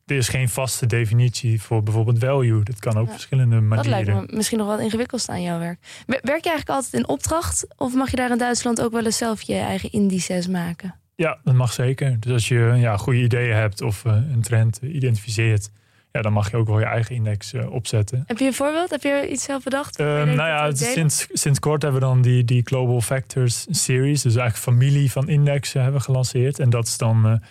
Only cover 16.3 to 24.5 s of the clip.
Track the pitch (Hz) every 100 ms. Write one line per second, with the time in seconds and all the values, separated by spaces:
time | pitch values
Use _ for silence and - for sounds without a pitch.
16.3 | 104 98 117 110 107 113 113 113 123 110
17.3 | 101 - 127 117 127 - 113 104 127 151
18.3 | 226 269 247 277 311 359 294 285 277 277
19.3 | 262 - 277 254 269 285 - 147 147 147
20.3 | 147 160 151 151 135 233 247 156 - -
21.3 | - 156 135 147 151 151 131 131 127 123
22.3 | 123 120 123 113 131 127 123 110 135 -
23.3 | - 123 117 - 160 - 127 135 147 123
24.3 | 113 123